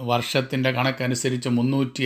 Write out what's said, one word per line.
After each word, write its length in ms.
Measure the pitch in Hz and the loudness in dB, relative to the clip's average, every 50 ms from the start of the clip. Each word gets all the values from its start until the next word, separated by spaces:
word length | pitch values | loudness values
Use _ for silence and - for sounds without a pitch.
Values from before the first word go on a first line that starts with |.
വർഷത്തിൻ്റെ 680 | 127 120 120 120 120 - - 139 127 - 139 131 127 131 | -2 0 0 0 0 0 0 -2 -2 0 -2 0 0 0
കണക്കനുസരിച്ച് 760 | 127 123 127 131 127 - 127 123 127 117 - 131 127 123 123 131 | 2 2 0 0 0 -2 -2 -2 -2 0 0 0 -2 -2 0 0
മുന്നൂറ്റി 560 | 120 120 120 131 135 139 135 131 - - 131 | 2 2 2 2 2 0 0 -2 -2 -2 -2